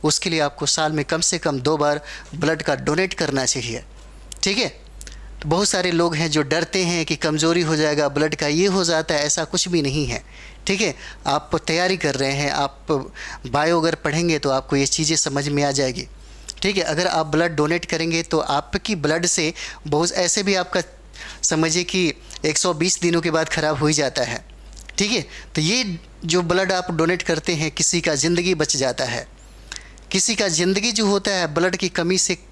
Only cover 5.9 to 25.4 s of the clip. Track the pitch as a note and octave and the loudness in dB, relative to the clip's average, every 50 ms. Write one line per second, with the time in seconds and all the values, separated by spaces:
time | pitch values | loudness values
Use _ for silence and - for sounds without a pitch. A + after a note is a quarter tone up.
5.9 | E3+ E3 E3+ E3+ E3 D3 E3+ D#3+ D3 D#3 D3 C3+ D#3 E3 E3+ - - F#3+ F#3 E3+ | 2 4 2 2 2 0 0 2 2 2 2 2 2 0 0 0 0 0 0 2
6.9 | F3 E3+ D#3+ - D#3+ - - D#3+ D3+ D3+ D#3 E3 E3+ F3 E3+ D#3 D#3+ D3+ D#3 D3+ | 0 0 0 -2 -2 -2 0 0 2 2 2 4 4 4 2 2 2 2 2 2
7.9 | D3 D3 D3 C#3+ C#3 C#3+ D3+ D#3 D3+ - D#3 D3 D3 D#3+ F#3+ G3+ F#3 G3 F3+ E3 | 2 2 2 2 2 2 0 0 0 0 0 0 2 2 2 4 4 2 2 2
8.9 | E3+ D#3 D#3 - E3 D3 D3 D3 - - D#3+ - - F3 - F3+ F3 E3+ C#3+ C#3 | 2 0 0 0 0 0 0 0 0 -2 -2 -2 -2 -2 -2 0 0 0 0 0
9.9 | C3 D#3 C#3+ B2 A#2+ A2+ - - - - - - - - - - F#3+ G3 A3 F3 | 0 0 -2 -2 -4 -6 -8 -12 -20 -20 -20 -20 -20 -10 -4 -2 0 0 0 -2
10.9 | - - - - - - - - C#3 D3+ - - - D#3+ - - D#3+ E3+ F3+ F#3 | -2 -4 -12 -18 -18 -8 -2 0 0 0 0 -2 -4 -2 0 0 0 2 2 2
11.9 | F#3+ E3 - D3+ C3+ B2+ C3+ C3+ C#3 C#3 D3 - - D3 C#3+ C3+ - - - - | 0 0 0 -2 0 0 0 0 0 0 -2 0 0 0 -2 -2 -4 -10 -4 -2
12.9 | D#3+ C#3 B2 - - - - - - - - B2+ A#2 C#3+ D3+ E3 F3 E3+ D#3+ E3+ | -2 -2 -2 -6 -12 -14 -12 -12 -12 -12 -8 -2 0 2 4 4 4 4 4 2
13.9 | D#3+ - - D#3 C#3+ D#3+ E3+ F3 D#3+ D3 - C#3+ C3+ C3+ C3 - C#3+ C#3 C#3 C3 | 0 0 -2 -2 0 2 2 2 2 2 2 2 0 0 0 0 2 2 2 2
14.9 | - - D#3+ D3 D#3+ D3 - D3+ C#3 C#3+ C#3+ D3 C#3+ C#3+ C#3+ C#3+ C3+ C#3 C#3 C3 | 0 0 0 0 2 0 0 0 -2 -2 -2 0 0 2 2 2 2 2 0 0
15.9 | A#2+ - - - - - - - - - - - - - - F#3+ G3+ F#3+ E3 D#3 | -2 -4 -10 -12 -16 -20 -20 -20 -20 -20 -16 -16 -10 -2 -2 0 0 0 0 0
16.9 | D#3 D#3 F3+ F3+ E3+ E3 D#3+ D3+ D3 D#3 E3+ F3 E3 D3 D3+ D3+ E3+ F3 - - | 0 0 0 2 2 0 0 2 2 2 2 2 2 0 0 2 2 -2 -2 -4
17.9 | - D#3+ E3 E3 E3 E3 E3+ - - D#3 - - C#3+ C#3+ - - - G3 - - | -4 -2 -2 0 0 -2 -2 0 0 0 0 2 0 0 0 -2 -6 -4 -2 -2
18.9 | G#3+ E3+ C#3 D3 D#3 E3+ E3+ E3+ - - D#3+ D#3 E3+ - - - - - - D3+ | -4 0 0 0 2 2 2 0 0 0 0 -2 -2 -6 -12 -12 -14 -12 -4 0
19.9 | C#3+ D3+ E3+ F3 - G3 F3+ E3+ - G#3 G3+ G3 G3 F#3 F3+ F3+ - F#3 F3 - | 2 2 2 2 0 0 0 2 0 0 2 2 2 0 0 0 -2 -2 -2 -4
20.9 | - - - - - - - - - - - - E3+ D#3 D#3+ E3 D#3 F3+ F3+ - | -10 -20 -20 -20 -18 -16 -16 -16 -12 -4 -2 0 2 2 2 2 2 0 -2 0
21.9 | - F#3 F3+ D#3 - - - - - - - D#3 D3+ D3 - F3+ E3+ D3+ E3 F#3 | 0 2 2 2 0 -4 -12 -18 -12 -4 -2 0 0 2 0 0 2 2 0 0
22.9 | - - - E3+ E3+ E3+ D#3+ E3+ D#3 D#3+ D#3+ D#3 - - D3+ D3+ D#3 C3 C3+ D3+ | 0 2 2 2 2 2 2 2 2 2 0 0 0 0 0 0 2 2 2 2
23.9 | D#3 D3+ C#3+ C3 - C#3 B2 A2+ A#2+ - - - - - - - - - - - | 4 4 2 0 0 0 -2 -2 -4 -8 -8 -14 -20 -20 -20 -20 -18 -18 -18 -10
24.9 | - - G3+ G#3 B3 G#3 D3 - - - | -2 -2 0 0 0 -2 -2 -6 -12 -16